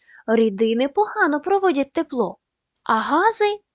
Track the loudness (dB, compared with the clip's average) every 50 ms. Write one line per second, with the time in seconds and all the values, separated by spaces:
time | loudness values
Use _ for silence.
0 | _ _ -20 -12 -4 0 2 2 2 2 0 0 0 0 0 0 -2 -2 0 -2
1 | -2 -2 0 0 0 0 0 -2 -2 0 0 2 2 2 0 0 -2 -2 -2 -6
2 | -4 -4 -4 -4 -4 -4 -6 _ _ _ _ _ _ _ _ _ -4 -2 -2 -2
3 | 0 0 0 2 2 0 0 0 0 -2 -2 -4 _ _